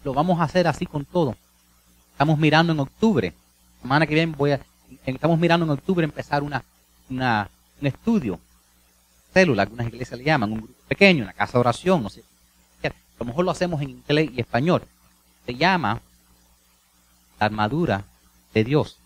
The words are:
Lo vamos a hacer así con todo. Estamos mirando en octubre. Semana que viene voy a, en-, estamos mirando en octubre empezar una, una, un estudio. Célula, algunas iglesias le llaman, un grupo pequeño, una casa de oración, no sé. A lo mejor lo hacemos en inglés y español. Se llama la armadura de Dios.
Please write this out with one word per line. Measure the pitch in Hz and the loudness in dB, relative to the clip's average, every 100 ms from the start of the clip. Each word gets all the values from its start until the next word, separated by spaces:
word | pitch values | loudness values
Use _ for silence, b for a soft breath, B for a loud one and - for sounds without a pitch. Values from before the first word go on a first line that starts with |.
Lo | 143 | -4
vamos | 131 175 170 | -2 0 2
a | |
hacer | 160 185 170 | 2 2 0
así | 143 185 | -2 -6
con | 151 | -8
todo. | 139 180 147 104 _ _ _ _ _ _ _ | -4 -2 -2 -4 _ _ _ _ _ _ _
Estamos | _ 147 151 | _ 2 4
mirando | 156 151 170 | 4 4 2
en | 156 | 0
octubre. | 135 _ 226 165 87 - _ _ _ _ | -4 _ 0 2 -2 -8 _ _ _ _
Semana | 123 143 156 | -2 0 2
que | |
viene | 151 165 151 | 0 0 -2
voy | 143 | -2
a, | 135 - _ _ 131 - | -2 -6 _ _ -12 -10
en-, | |
estamos | 131 156 165 | -2 0 2
mirando | 170 170 | 4 4
en | 160 | 2
octubre | 139 - 180 | -2 -2 -2
empezar | 156 139 - 143 | -2 -4 -4 -4
una, | 147 135 - _ _ _ _ | -4 -8 -10 _ _ _ _
una, | 127 127 107 98 _ _ _ | -4 -2 -2 -4 _ _ _
un | 143 | -6
estudio. | - - 220 123 87 _ _ _ _ _ _ _ _ _ | -4 0 0 -2 -8 _ _ _ _ _ _ _ _ _
Célula, | 180 185 104 | 2 4 2
algunas | 98 117 117 | 0 -2 -8
iglesias | 117 127 123 | -8 -14 -8
le | |
llaman, | 135 151 104 | -2 0 0
un | 110 | -4
grupo | 107 - _ | -10 -20 _
pequeño, | - 196 170 | 4 4 4
una | 98 | -2
casa | - 101 | -4 0
de | 127 | 2
oración, | 120 - 180 185 | 2 0 0 0
no | 101 | -2
sé. | - _ _ _ _ _ _ | -10 _ _ _ _ _ _
A | 147 - _ _ | -10 -10 _ _
lo | 117 | -8
mejor | 131 | -2
lo | 180 | -2
hacemos | 160 180 156 | -2 -4 -4
en | 139 | -6
inglés | 127 - 147 156 | -10 -2 0 0
y | 123 | -4
español. | 120 120 156 147 - _ _ _ _ _ | -4 -2 2 0 -2 _ _ _ _ _
Se | - | -12
llama | 123 170 185 110 117 _ _ _ _ _ _ _ _ _ _ _ _ _ _ | -2 2 2 0 -4 _ _ _ _ _ _ _ _ _ _ _ _ _ _
la | 107 | -2
armadura | 107 107 147 165 98 - _ _ _ _ | 0 -2 0 -2 -2 -6 _ _ _ _
de | 110 | -2
Dios. | 110 147 107 - | 2 0 -2 -10